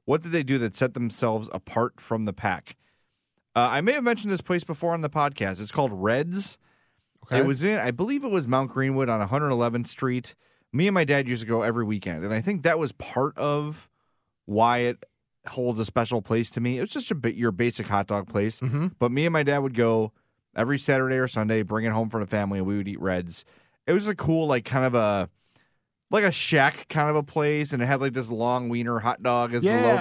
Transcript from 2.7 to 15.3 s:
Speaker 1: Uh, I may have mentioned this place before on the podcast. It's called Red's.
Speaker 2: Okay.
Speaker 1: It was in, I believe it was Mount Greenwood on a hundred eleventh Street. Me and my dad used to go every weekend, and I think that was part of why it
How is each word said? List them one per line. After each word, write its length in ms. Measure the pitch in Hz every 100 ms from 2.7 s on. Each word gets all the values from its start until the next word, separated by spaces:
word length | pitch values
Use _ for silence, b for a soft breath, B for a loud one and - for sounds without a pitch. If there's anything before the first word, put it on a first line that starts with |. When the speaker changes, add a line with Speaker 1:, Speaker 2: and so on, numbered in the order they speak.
| - _ _ _ _ _ _ _ 117
Speaker 1:
Uh, 120 | 123
I 80 | 135
may 120 | 190
have 120 | 294
mentioned 260 | 240 233 208
this 80 | 185
place 200 | - 180
before 300 | 170 156 170
on 80 | 170
the 100 | 151
podcast. 500 | 151 143 143 98 92
It's 120 | 104
called 200 | 151 135
Red's. 640 | 95 101 123 170 190 196 - _ _ _ _ _ _
Speaker 2:
Okay. 140 | - 127
Speaker 1:
It 80 | 143
was 180 | 131
in, 140 | 185 214
I 100 | 120
believe 320 | 120 208 277
it 80 | 269
was 160 | 190 123
Mount 240 | 131 135
Greenwood 380 | 135 135 135 127
on 120 | 110
a 60 | 104
hundred 220 | 135 147
eleventh 380 | 120 120 120 117
Street. 460 | - 131 123 - - _ _ _
Me 140 | 131 196
and 60 |
my 100 | 190
dad 220 | 143 143 127
used 120 | 120
to 60 | 110
go 140 | 113
every 220 | 107 117
weekend, 400 | 107 107 92 80
and 100 | 98
I 60 | 110
think 200 | 180 196
that 140 | 156 165
was 140 | 143
part 440 | - - 123 143 -
of 500 | 143 147 147 156 - _ _ _ _ _
why 340 | - 101 117 123
it 220 | 120 - - _ _